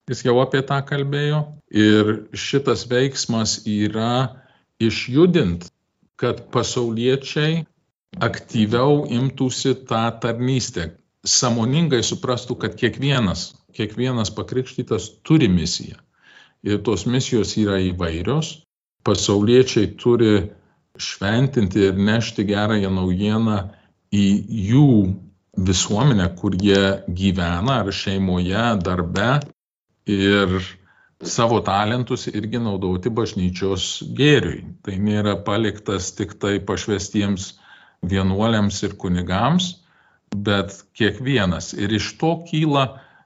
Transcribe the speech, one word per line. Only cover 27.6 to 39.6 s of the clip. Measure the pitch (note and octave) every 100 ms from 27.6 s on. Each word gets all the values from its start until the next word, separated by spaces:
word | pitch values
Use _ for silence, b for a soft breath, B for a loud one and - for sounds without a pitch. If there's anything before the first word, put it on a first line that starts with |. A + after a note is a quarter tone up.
| A#2 B2+
ar | G2
šeimoje, | F#2 - G2 F#2+ F2+ F2+ G2+ A#2 G#2+
darbe. | F2+ F#2 F2 F#2 A2+ C#3+ - _ _ _ _ _ -
Ir | G2 G2 G2+ F#2+ F#2 F#2 - b b b _
savo | F2 - A#2 A2
talentus | - G2 G#2+ B2 A#2+ B2 -
irgi | G#2+ G#2+ A#2+
naudoti | A#2 F#2+ F#2 F2+ A#2+
bažnyčios | A2+ - G2+ F2+ F#2 G2 F#2+ - - -
gėriui. | A#2 D3 C#3 F2+ - - -
Tai | - F#2+
nėra | G#2 G#2 G#2 F#2+
paliktas | - G#2 G#2+ - - F#2+ F2+
tik | - G2 -
tai | G2+ G2+
pašvestiems | F#2+ F#2 - G2 F#2+ G#2+ G2+ F#2+ G2+ B B B B B
vienuoliams | F2+ F#2+ F#2+ F#2+ A2 A2 G2+ G2+
ir | G2
kunigams, | - F#2 F2+ F2+ F#2 B2+ F3+